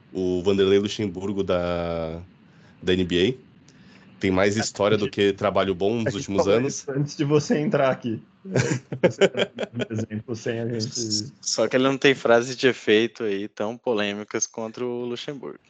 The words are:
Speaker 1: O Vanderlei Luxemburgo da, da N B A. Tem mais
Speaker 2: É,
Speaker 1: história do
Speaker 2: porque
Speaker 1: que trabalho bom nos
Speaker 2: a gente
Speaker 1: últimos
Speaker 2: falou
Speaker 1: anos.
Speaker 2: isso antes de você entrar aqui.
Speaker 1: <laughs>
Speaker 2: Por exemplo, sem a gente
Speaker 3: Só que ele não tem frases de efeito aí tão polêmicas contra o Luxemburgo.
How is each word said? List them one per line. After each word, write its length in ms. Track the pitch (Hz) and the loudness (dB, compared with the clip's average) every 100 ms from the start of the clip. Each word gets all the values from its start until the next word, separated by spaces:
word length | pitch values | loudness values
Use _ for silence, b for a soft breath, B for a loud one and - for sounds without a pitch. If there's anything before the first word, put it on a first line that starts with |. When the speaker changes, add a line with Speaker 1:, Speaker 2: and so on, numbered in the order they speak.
| _ | _
Speaker 1:
O 280 | 185 185 90 | -4 0 2
Vanderlei 380 | 92 98 95 101 | 2 4 6 6
Luxemburgo 640 | 101 - 104 87 98 98 | 4 -2 -4 -4 -4 -4
da, 800 | 95 90 87 87 85 85 80 85 92 - b b b - | 0 0 0 -2 -2 -4 -4 -8 -12 -20 b b b -6
da 120 | - | 0
N 120 | 92 87 | 0 2
B 240 | 87 101 | 2 2
A. 180 | 131 - - B B B B B - | 0 -10 -20 B B B B B -4
Tem 120 | 98 | 0
mais 260 | 92 104 101 | 4 4 2
Speaker 2:
É, 40 | |
Speaker 1:
história 360 | 110 - 101 107 | -2 0 2 2
do 80 | 101 | 0
Speaker 2:
porque 260 | - 101 | 2 2
Speaker 1:
que 60 | 98 | 2
trabalho 380 | 101 95 95 87 | 0 2 0 0
bom 200 | 98 117 | 0 0
nos 120 | 107 | -2
Speaker 2:
a 20 | |
gente 60 | 98 | -4
Speaker 1:
últimos 280 | 139 98 | -2 0
Speaker 2:
falou 140 | 98 113 | 4 4
Speaker 1:
anos. 180 | 135 - | 2 -4
Speaker 2:
isso 160 | - | -6
antes 240 | 135 147 - | -4 -4 -2
de 80 | |
você 360 | 143 151 151 151 | 0 2 2 0
entrar 320 | 147 143 135 | 0 2 2
aqui. 300 | 127 120 110 - _ | 0 -4 -8 -10 _
Speaker 1:
<laughs> 20 | 190 | -4
Speaker 2:
Por 1500 | - - 127 - - - - 196 202 196 - 208 117 - | -2 0 -2 -8 0 0 4 2 2 -6 -6 -10 -6 -6
exemplo, 440 | 110 110 107 - 113 | -6 -6 -8 -8 -8
sem 240 | 123 113 | -6 -4
a 200 | 113 117 | -4 -4
gente 540 | 110 117 113 107 107 - | -6 -6 -4 -4 -6 -10
Speaker 3:
Só 260 | - - 110 | -6 -2 0
que 80 | 131 | 2
ele 80 | |
não 140 | 135 135 | 2 2
tem 180 | 143 131 | 2 2
frases 400 | 117 117 127 123 | 4 4 4 0
de 120 | 131 | 0
efeito 560 | 113 - 107 117 - | 2 2 4 2 -2
aí 240 | 113 98 104 | -4 -4 -6
tão 300 | - 107 120 | -6 -8 -6
polêmicas 720 | - 107 104 101 107 113 - | -2 -2 -2 -4 -6 -4 -6
contra 380 | - 110 113 123 | -6 -10 -6 -6
o 200 | 120 123 | -6 -6
Luxemburgo. 540 | 120 - 139 73 - _ | -8 -10 -10 -12 -14 _